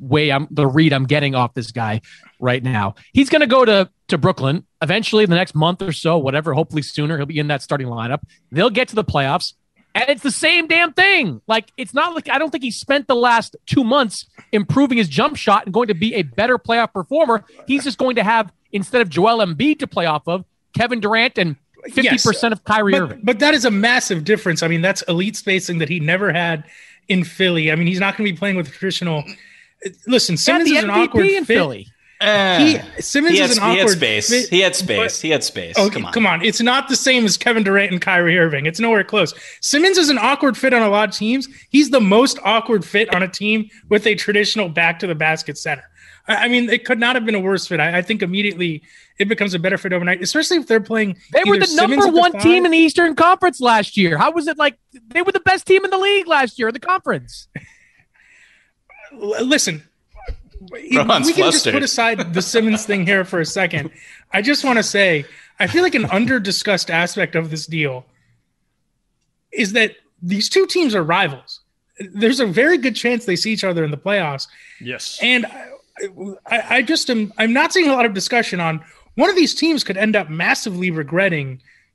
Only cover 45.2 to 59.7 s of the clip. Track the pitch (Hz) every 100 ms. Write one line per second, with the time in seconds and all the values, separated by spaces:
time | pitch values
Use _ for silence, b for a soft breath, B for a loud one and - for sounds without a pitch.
45.2 | 156 156 - 143 165 143 - b b b
46.2 | - 214 240 247 240 240 240 233 233 254
47.2 | 226 208 190 190 - 170 156 175 180 220
48.2 | 180 190 208 175 175 151 b b b -
49.2 | 202 220 202 180 180 185 190 180 175 185
50.2 | 190 302 311 349 - 226 202 220 214 185
51.2 | - 277 381 403 370 311 370 277 392 330
52.2 | 349 330 330 359 359 330 320 - 339 285
53.2 | 330 370 359 - 247 226 202 - 175 156
54.2 | 254 330 311 302 294 - _ 262 220 320
55.2 | 359 381 381 370 - 381 392 381 392 403
56.2 | 339 302 254 - 226 240 - 370 302 175
57.2 | 123 - - - - _ _ _ _ b
58.2 | b b b b b _ _ - - 269
59.2 | 208 214 254 294 -